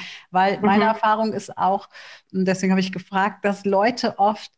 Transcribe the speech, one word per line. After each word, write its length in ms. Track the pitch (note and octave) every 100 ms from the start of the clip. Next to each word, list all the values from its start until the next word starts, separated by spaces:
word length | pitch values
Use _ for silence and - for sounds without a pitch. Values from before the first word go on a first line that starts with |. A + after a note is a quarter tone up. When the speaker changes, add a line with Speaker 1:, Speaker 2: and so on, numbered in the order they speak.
| - - -
Speaker 1:
Weil 300 | F#3 G3 F#3
meine 240 | G#3+ G#3
Speaker 2:
Mhm. 60 | A3
Speaker 1:
Erfahrung 420 | A3 G#3+ G#3+ A3
ist 240 | G#3 - -
auch, 300 | F3+ G3 - - - - _
und 120 | F#3 F#3
deswegen 260 | F#3 F#3+
habe 80 | F#3+
ich 120 | F#3+
gefragt, 520 | F3+ - G3 G3+ G3
dass 200 | G3+ G3
Leute 540 | G3+ G3 A3 B3 A#3 -
oft 340 | G3+ G#3+ -